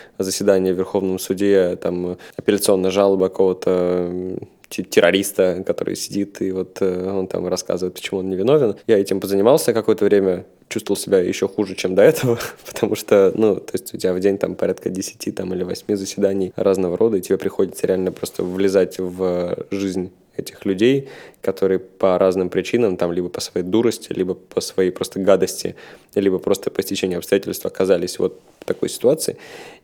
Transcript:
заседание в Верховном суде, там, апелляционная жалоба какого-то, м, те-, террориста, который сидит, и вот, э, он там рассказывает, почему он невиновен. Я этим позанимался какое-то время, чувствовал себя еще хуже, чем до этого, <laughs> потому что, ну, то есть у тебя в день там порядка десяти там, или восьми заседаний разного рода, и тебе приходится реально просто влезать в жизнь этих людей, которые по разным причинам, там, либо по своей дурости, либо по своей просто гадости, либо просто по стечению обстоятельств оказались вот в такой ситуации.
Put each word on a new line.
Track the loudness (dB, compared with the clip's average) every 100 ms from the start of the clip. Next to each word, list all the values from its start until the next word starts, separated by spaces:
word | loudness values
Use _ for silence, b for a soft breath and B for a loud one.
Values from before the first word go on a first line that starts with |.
| B -8
заседание | -6 -2 2 4 4
в | 0
Верховном | -2 -2 -2 -2
суде, | -4 0 4 4 4 0
там, | -4 -4 -4 -8 B -6
апелляционная | 0 2 2 2 2
жалоба | 2 2 4 2
какого-то, | 2 0 0 0 0 2 0 -2
м, | -6 -8 -10 -12 _ -14
те-, | -10
террориста, | -2 4 4 4 0 0 0 0
который | -4 -4 -4
сидит, | -6 -6 -6 -6 -6
и | -6
вот, | -4 -6 -2
э, | -2 -2 -4
он | -4 -4
там | -4 -4
рассказывает, | -4 -4 -4 -4
почему | -6 -8 -6
он | -4
невиновен. | -2 2 4 2 -2 B
Я | 2
этим | 4 2
позанимался | 2 4 6 6 4
какое-то | 0 2 2
время, | 4 4 4 0 -6 _ -10
чувствовал | -6 -4 -4
себя | 2 2
еще | 2 0 -2
хуже, | -2 -4 -4
чем | 0
до | 6
этого, | 6 6 2 -2 -4
<laughs> | -14 -16
потому | -4 -2 -2
что, | 2 4 6 4
ну, | 2 0
то | -4
есть | -8 -8
у | -6
тебя | -2
в | 0
день | 2 2
там | -2 -2
порядка | -2 -2 -6
десяти | -6 -8 -10 -10
там, | -6 -6
или | -6
восьми | -6 -6 -4
заседаний | -4 -4 -2 0 0 -2 0
разного | 0 2 0 2
рода, | 2 2
и |
тебе | 0 -2
приходится | -2 -2 -2 -2 -2
реально | 0 -2
просто | -4 -6 -4
влезать | -4 0 2 2 2 -2
в | -8 -4 -2 -2 -4 -6 -6
жизнь | -6 -4 -4 -6 -10 _ -12
этих | -12 -8
людей, | -4 2 2 2 -2 B B B
которые | -6 -2 0 0
по | -4 -2 2 4
разным | 2 2 0
причинам, | -2 0 0 0 0
там, | -2
либо | -2 -4
по | -6
своей | -8 -6
дурости, | 0 2 2 -2 -6
либо | -4 -4
по | -6 -8 -6
своей | -4 0 0
просто | -2 -6 -2
гадости, | 2 4 2 -4 -8 -10 B B B -2
либо | 0 0
просто | 0 -2 -2
по | -6
стечению | -6 -4 -2 -4
обстоятельств | 0 0 0 -8 -6
оказались | -2 2 2 0 -2
вот | -4 -4 _ -10
в |
такой | -8 -4 -4
ситуации. | 0 0 0 -2 -8 B B B B